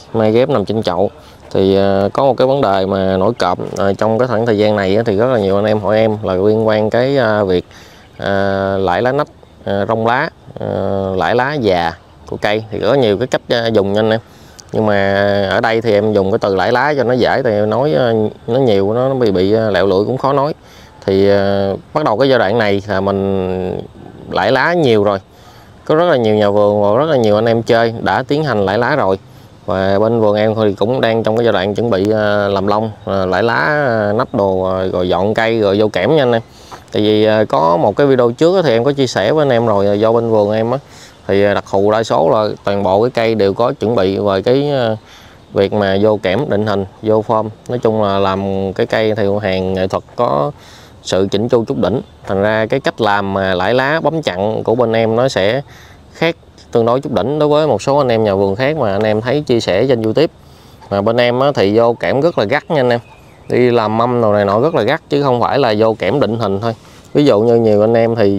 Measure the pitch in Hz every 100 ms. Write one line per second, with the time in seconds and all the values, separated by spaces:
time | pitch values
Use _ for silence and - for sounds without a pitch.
0 | - 113 110 113 135 131 95 107 104 87
1 | 101 - - - - 98 95 98 98 98
2 | 101 - 135 120 131 139 117 98 95 98
3 | 95 95 98 120 90 90 104 95 98 95
4 | 110 113 127 110 117 104 104 104 95 101
5 | 117 98 123 127 98 98 107 107 98 107
6 | 110 107 101 92 101 107 110 107 107 120
7 | 127 139 113 107 101 90 - - - -
8 | - - - 98 98 98 98 98 95 87
9 | 120 139 151 - - - - 101 104 113
10 | 113 127 160 - - - 104 98 98 98
11 | 95 95 85 117 127 151 110 87 82 82
12 | - - - 110 107 107 110 101 95 139
13 | 117 98 127 151 - 123 113 110 98 101
14 | 110 110 - - - - - 113 107 101
15 | 98 98 101 101 98 95 120 113 113 104
16 | 107 101 95 110 107 95 92 123 139 147
17 | 117 127 85 101 120 104 107 110 156 156
18 | 123 113 107 - - 120 131 101 98 113
19 | 131 135 117 92 95 110 110 92 98 92
20 | 107 127 135 139 143 - - - - -
21 | - 98 98 101 98 98 98 98 - 151
22 | 151 107 135 127 95 117 107 101 104 95
23 | 98 98 98 98 92 92 90 92 - -
24 | - - - 87 95 131 147 175 147 110
25 | 101 98 - - - - - - - 156
26 | 175 143 113 107 101 104 104 104 101 110
27 | 160 139 110 104 117 113 107 117 117 113
28 | 92 98 131 147 156 107 95 104 120 143
29 | 98 95 - - - - - 95 95 98
30 | 107 117 107 104 110 107 107 92 104 131
31 | 117 113 107 110 117 101 95 104 117 98
32 | 101 107 107 104 101 98 98 104 110 107
33 | - 98 92 92 113 117 156 151 139 113
34 | 104 107 131 123 101 95 92 92 95 92
35 | 90 85 98 110 113 113 101 101 107 90
36 | 98 156 127 117 117 - - - - 107
37 | 107 107 107 110 107 139 160 175 123 101
38 | 143 131 120 123 160 190 160 113 127 143
39 | 131 - 101 151 143 120 117 101 101 104
40 | 113 117 117 110 104 107 113 131 - -
41 | - - - 98 101 98 - - 101 107
42 | 113 127 156 120 107 101 - 101 98 98
43 | 120 123 113 110 98 98 120 139 101 117
44 | 95 98 101 98 104 131 143 139 117 110
45 | - - - - - 101 98 104 98 98
46 | 107 107 95 98 - 101 107 101 95 -
47 | 110 110 104 110 110 107 - 123 117 110
48 | 104 98 98 95 98 95 98 92 117 113
49 | 110 107 101 104 104 95 92 95 95 95
50 | - - 120 139 143 - - - - -
51 | - 90 98 98 120 120 113 139 92 120
52 | - - - 98 104 110 110 135 165 -
53 | 107 101 98 98 95 90 95 123 131 160
54 | 156 160 147 90 104 110 107 117 117 113
55 | 113 113 131 107 95 127 - - - -
56 | - - 165 170 - - - 120 113 123
57 | 147 113 101 151 151 147 156 104 139 143
58 | 131 113 110 95 98 98 131 156 117 98
59 | 107 107 120 143 151 120 - 92 135 120
60 | 110 110 165 - - - - - - 98
61 | 104 117 120 123 139 131 98 107 117 117
62 | 85 117 160 160 104 143 - 160 123 120
63 | - - - - - - 123 117 107 110
64 | 123 120 113 104 101 104 143 156 110 156
65 | - 143 143 120 101 120 127 107 110 110
66 | 92 135 104 113 110 98 113 113 - -
67 | - 147 147 104 117 117 113 104 107 117
68 | 113 117 101